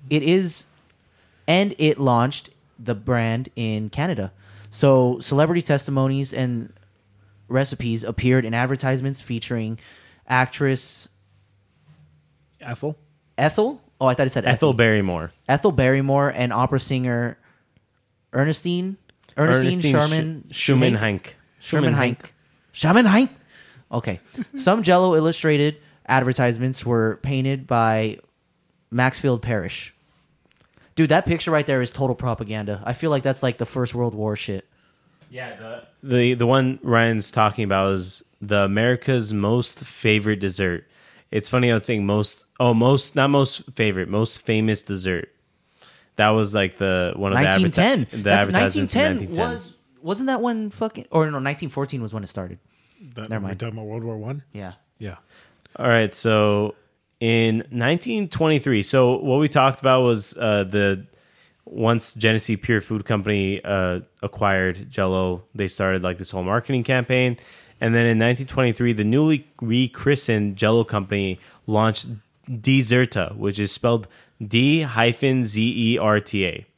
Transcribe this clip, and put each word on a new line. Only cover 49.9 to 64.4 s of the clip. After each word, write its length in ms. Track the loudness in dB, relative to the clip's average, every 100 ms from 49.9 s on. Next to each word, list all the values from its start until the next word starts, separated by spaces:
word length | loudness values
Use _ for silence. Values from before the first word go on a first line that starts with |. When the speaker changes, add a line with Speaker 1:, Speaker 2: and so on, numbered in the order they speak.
| _
Speaker 1:
wasn't 260 | -8 -6 -4
that 140 | -2
when 280 | -2 -4 -8
fucking, 360 | -6 -8 -8 -4
or 180 | 0 0
no, 80 | -2
nineteen 300 | -4 -6 -8
fourteen 320 | -6 -6 -6
was 120 | -8
when 100 | -8
it 40 | -10
started. 320 | -10 -10 -12 _ _ _ _ -20 -16
Speaker 2:
That, 140 | -10
Speaker 1:
Never 140 | -8
Speaker 2:
we're 40 | -8
Speaker 1:
mind. 100 | -8
Speaker 2:
talking 140 | -10 -10
about 80 | -12
World 180 | -10
War 140 | -10 -10
One? 260 | -10 -12 -14
Speaker 1:
Yeah. 220 | -16 -16 -16 _ _
Speaker 2:
Yeah. 180 | -16 -16 _ _ _ _ _ -4
Speaker 3:
All 100 | 2
right, 260 | 2 2
so 640 | -2 0 2 2 2 -2 -6 _ _ _ _
in 420 | 0 2 2 0 -4
nineteen 560 | -4 -2 -2 -2 -4 -4
twenty-three, 540 | -2 0 2 2 0
so 320 | 2 4 4 2
what 200 | 0 2
we 100 | 2
talked 320 | 4 2 2
about 220 | 2 4
was, 340 | 4 2 -2 -4
uh, 260 | 0 2 2
the, 400 | 2 2 0 -6 _ _ _ _ _
once 500 | -16 -2 2 2 0 0
Genesee 420 | 2 2 0 -4
Pure 240 | 0 -2
Food 240 | 0 -6 -2
Company, 560 | -2 0 0 0 -2
uh, 360 | -2 -2 0 -2 -8 _
acquired 640 | -12 -4